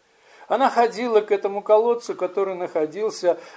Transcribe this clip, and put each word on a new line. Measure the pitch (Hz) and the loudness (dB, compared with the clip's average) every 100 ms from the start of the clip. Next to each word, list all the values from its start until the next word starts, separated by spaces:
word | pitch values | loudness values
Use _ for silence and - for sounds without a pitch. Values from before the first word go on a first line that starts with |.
| _ _ _ - - | _ _ _ -20 -4
Она | 220 262 | 0 2
ходила | 233 233 190 247 214 | 2 0 0 0 2
к | 214 | 2
этому | 202 202 202 | 0 -2 -4
колодцу, | 196 214 233 233 - 185 | 4 4 4 0 -4 -6
который | 180 196 190 180 | -4 -2 -4 -4
находился | 180 170 151 175 214 - 180 160 - | -4 -2 -2 -2 -6 -2 0 0 -4